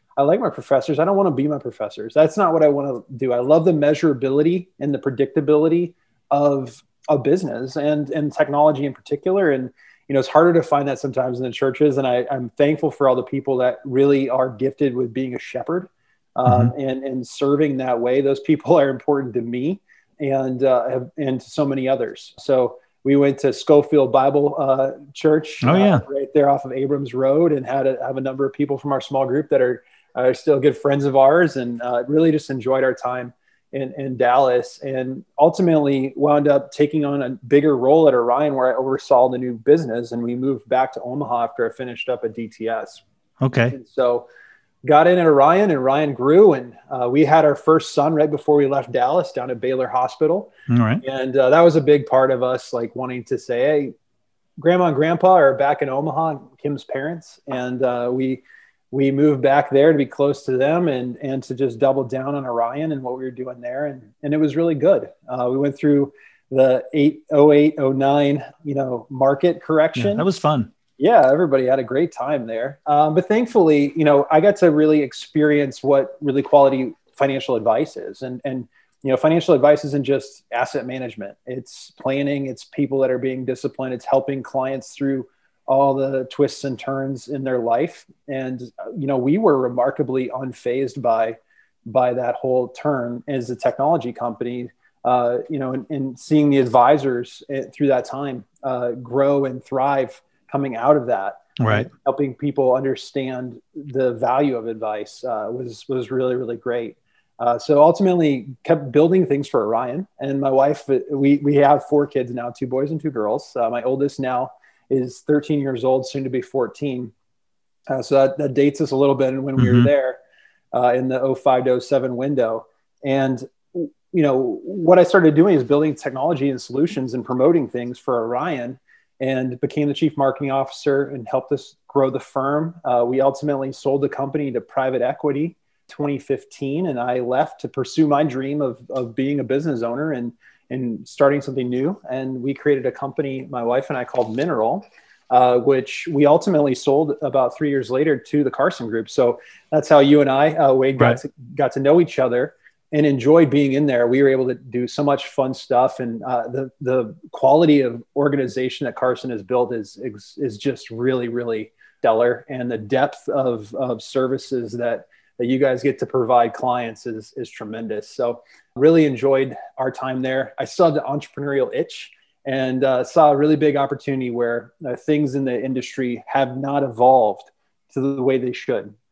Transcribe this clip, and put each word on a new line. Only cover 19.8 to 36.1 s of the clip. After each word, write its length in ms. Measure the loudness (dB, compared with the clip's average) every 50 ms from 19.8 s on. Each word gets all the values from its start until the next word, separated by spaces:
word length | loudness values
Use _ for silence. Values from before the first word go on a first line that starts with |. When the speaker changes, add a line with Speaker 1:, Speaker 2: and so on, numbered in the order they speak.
| _ _ _ _ _ _ _ -8
Speaker 1:
and, 420 | -6 -4 -2 -2 -2 -4 -4 0 0
uh, 260 | 2 2 2 0 0
have, 200 | -4 -4 -6 -8 -8
and 240 | -6 -4 -4 -4 -6
to 80 | -8 -8
so 160 | -4 -4 -2
many 240 | -2 -2 -2 -2 -2
others. 460 | -2 -2 -2 -4 -8 -10 -18 -20 -20 -10
So 420 | -2 0 2 2 2 0 -4 -8 _ _ _ _ 0
we 140 | 2 4
went 220 | 4 4 4 2 0
to 140 | -2 -2 -2
Schofield 580 | -2 2 4 6 6 6 4 4 2 4 4 4
Bible, 420 | 2 4 4 2 2 0 0 0 -2
uh, 320 | 0 0 2 2 0 -2 -4 -8 -14 -20 -8
Church, 500 | -2 2 2 2 2 0 -4 -6 -2 0
Speaker 2:
Oh, 100 | 2 4
yeah. 200 | 4 4 4 4
Speaker 1:
uh, 60 | 2 2
right 220 | -2 -4 -6 -4 0 2
there 160 | 2 4 4
off 160 | 2 0 -2
of 60 | -6 -6
Abrams 420 | -4 -2 -2 -2 -2 -4 -4 -4
Road, 380 | -2 0 2 4 4 4 2 2
and 120 | 0 -2
had 220 | -4 -4 -2 0
a, 100 | 0 -2 -2 -4
have 160 | -6 -6 -4
a 20 |
number 240 | -6 -6 -4 -2 -2
of 80 | -2 -2
people 240 | -2 -4 -2 -4
from 160 | -4 -4 -4 -4
our 80 | -4
small 240 | -4 -4 -2 -2 -2
group 220 | 0 0 -2 0 0
that 140 | 2 2 2
are, 220 | 2 0 -4 -8 _ _ _ _ _ -6
are 200 | -2 0 0 0
still 260 | 0 2 2 2 4
good 160 | 4 2 2
friends 300 | 2 0 0 0 0 0
of 100 | 2 4
ours, 400 | 6 6 8 6 6 4 2 0
and, 240 | -4 -6 -6 -8 -8
uh, 220 | -6 -4 -2 -2 -2 0
really 220 | 2 2 4 4
just 200 | 2 0 -2 -6
enjoyed 340 | -8 -6 -2 -2 0 2 2
our 100 | 0 -2
time 380 | -2 -4 -6 -6 -6 -8 -12 -16 _ _ _ _ _ _ _ -10
in, 180 | -8 -8 -8 -8 -10
in 180 | -8 -8 -2
Dallas, 640 | 0 2 2 4 4 4 4 2 0 -2 -4 -10 -14
and 460 | -10 -8 -6 -6 -6 -6 -8 -10 -14 _ _
ultimately 760 | 2 4 4 4 2 2 2 4 4 2 2 0 0 -2 -4